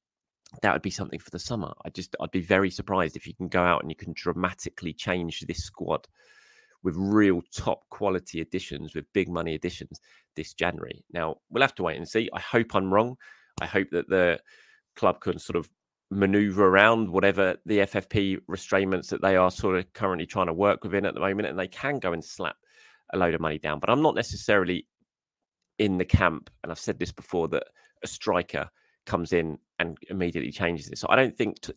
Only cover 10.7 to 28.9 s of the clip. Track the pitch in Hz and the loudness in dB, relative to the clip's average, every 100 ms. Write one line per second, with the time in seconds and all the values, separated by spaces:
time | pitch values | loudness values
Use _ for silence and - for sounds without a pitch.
10.7 | 80 - - _ 85 80 - _ 107 135 | -4 -12 -16 _ -6 -4 -6 _ 0 0
11.7 | - 87 76 85 110 117 - - 120 117 | 0 -4 -4 -2 -2 -2 -6 0 0 2
12.7 | 101 95 98 120 127 - - _ - 85 | 0 4 4 2 -4 -20 -20 _ -10 -2
13.7 | 101 95 87 - 92 87 82 - - _ | -2 0 -2 0 4 4 2 -6 -20 _
14.7 | _ _ - 98 - - 82 - 87 78 | _ _ 0 0 2 -4 -6 -4 -6 -6
15.7 | _ _ _ _ 98 98 101 104 95 98 | _ _ _ _ 2 4 4 4 6 8
16.7 | 95 107 113 104 90 98 95 95 - - | 8 8 6 2 4 4 4 2 0 0
17.7 | 104 98 101 - 110 98 95 - 95 - | 2 2 -2 -2 0 0 -2 -6 -10 0
18.7 | 98 95 92 - - 95 92 92 - 104 | 2 2 0 -4 0 4 6 4 2 0
19.7 | 92 92 - 101 87 87 101 87 82 101 | 0 -4 -4 -2 -2 -4 -2 -2 2 2
20.7 | 87 101 98 98 - 95 98 92 85 90 | 2 -2 -2 -2 -2 -2 0 -4 -4 -8
21.7 | - 135 139 92 85 - - 85 - _ | -6 -4 -2 -2 -4 -6 -8 -8 -8 _
22.7 | _ - _ - 95 85 80 80 78 78 | _ -20 _ -8 0 2 2 -2 -4 -4
23.7 | 76 98 127 156 101 120 - - 104 90 | -2 0 2 2 0 -4 -4 2 4 2
24.7 | 90 - _ _ _ _ _ _ _ _ | -2 -6 _ _ _ _ _ _ _ _
25.7 | - 104 92 92 - 90 80 - _ - | -2 0 2 2 4 4 0 -8 _ -12
26.7 | 82 - 78 87 - - 90 82 76 - | -6 -6 -4 -6 -8 -6 -2 0 -2 -6
27.7 | _ _ _ - - 107 90 - 73 82 | _ _ _ -14 -6 0 0 0 -6 -6
28.7 | _ _ | _ _